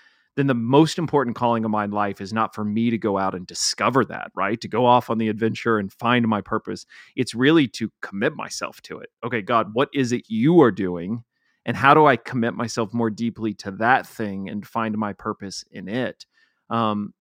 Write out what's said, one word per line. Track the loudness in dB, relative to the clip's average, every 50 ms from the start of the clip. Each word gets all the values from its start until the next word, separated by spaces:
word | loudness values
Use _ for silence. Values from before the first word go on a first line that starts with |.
| _ _ _ _ _ _ -4
then | -2 0 0
the | 0
most | 0 0 4 6 6 6 4 2 -4
important | -4 0 0 0 0 0 -4
calling | -2 -2 -2 0 0 -2
of | -2
my | -2 -2 -2
life | -2 -2 -2 -2 -2 -4 -8
is | -8 -6
not | -2 -2 -2 -2 -4
for | -6
me | -6 -4 -2 0 0 0
to | 0 0
go | 0 0 0
out | 0 -2 -2 -4
and | -6 -10
discover | -10 -8 -6 -4 -4 -2 0 0 2 2 2 0
that, | 0 -4 -10 -12 -10 -6
right? | -4 -2 -2 -2 -4
To | -6 -4
go | 0 2 6
off | 6 6 6 4 0
on | -2
the | -2 0 -2
adventure | 0 0 0 -2 -2 -2 -2 0 0 0
and | -2 -4
find | -8 -4 0 2 2 2 2 2
my | 0 -2
purpose. | -2 -4 -6 -6 -4 -6 -10 -10 -12 _ -20 -20 -20 -10 -6
It's | -6 -6 -4 -2
really | 2 4 6 6 4 4 2
to | -2 -6 -8 -8 _ _
commit | -14 -10 -6 -4 -4 -4 -4
myself | -6 -12 -10 -10 -10 -10 -10 -12 -12
to | -16 -16 -14 -14
it. | -16 -18 _ _ -8
Okay, | -6 -6 -4
God, | -2 0 0 0 0 0
what | 0 -2 -2 0 0
is | -2 0 0
it | -2 -4 -4 -4
you | -2 2 4 6 8 8
are | 8 6
doing? | 6 2 -2 -4 -4 -4 -6 -8 -8 -8 -10 _ _ _ _ _ _ _ -8
And | -6 -2
how | 4 6 6 8
do | 8 8
I | 6 4
commit | 2 0 -4 -4 -2 -2 -2
myself | -2 -4 -6 -4 -4 -4 -4 -2
more | -2 -2 -2 -2
deeply | -2 -4 -6 -6 -4 -4 -6 -6 -6
to | -6 -10 -10
that | -6 0 2 2 2 2 0
thing | -4 -8 -8 -6 -6 -6 -8 -8 -8
and | -10 -10 -10
find | -6 -4 -4 -4 -2 -4 -4
my | -4 -6 -6
purpose | -6 -8 -8 -8 -8 -10 -12 -12 -14 -16 _
in | -16 -14 -10 -6
it? | -4 -4 -4 -4 -6 -10 -20 _ _ _ _ _ _ _ _ -6
Um, | -2 -2 0 0 -2 -4 -6 -8 -12 _